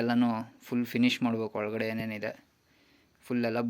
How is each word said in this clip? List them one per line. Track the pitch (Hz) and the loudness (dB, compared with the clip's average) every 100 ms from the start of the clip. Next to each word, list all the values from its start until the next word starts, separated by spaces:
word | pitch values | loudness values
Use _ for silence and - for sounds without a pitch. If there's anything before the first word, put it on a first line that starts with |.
ಎಲ್ಲನೂ | 117 120 120 110 117 - - | 4 4 2 0 -6 -14 -4
ಫುಲ್ | 123 120 | -2 0
ಫಿನಿಶ್ | 120 123 - 120 | 2 4 4 0
ಮಾಡ್ಬೇಕು. | 113 110 107 | 0 -2 -2
ಒಳಗಡೆ | 107 110 113 | -2 -2 -4
ಏನೇನಿದೆ | 113 110 107 107 - _ _ _ _ _ _ _ _ - | -4 -6 -4 -6 -8 _ _ _ _ _ _ _ _ -2
ಫುಲ್ | 123 117 | 0 2
ಎಲ್ಲ | 113 | 0